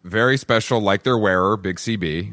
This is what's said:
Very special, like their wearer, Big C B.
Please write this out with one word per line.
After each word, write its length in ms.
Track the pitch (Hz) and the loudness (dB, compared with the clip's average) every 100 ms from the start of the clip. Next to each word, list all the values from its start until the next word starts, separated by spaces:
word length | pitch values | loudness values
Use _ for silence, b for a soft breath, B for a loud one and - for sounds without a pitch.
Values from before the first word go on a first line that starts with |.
Very 340 | 90 107 120 135 | -4 0 2 0
special, 420 | - 113 - 120 | 0 0 2 0
like 240 | 101 101 | 2 0
their 140 | 131 120 | 0 2
wearer, 400 | 104 92 95 107 | 2 2 2 0
Big 220 | 95 85 | -4 -6
C 180 | - 110 | -6 -4
B. 340 | 85 80 101 | -4 -4 -8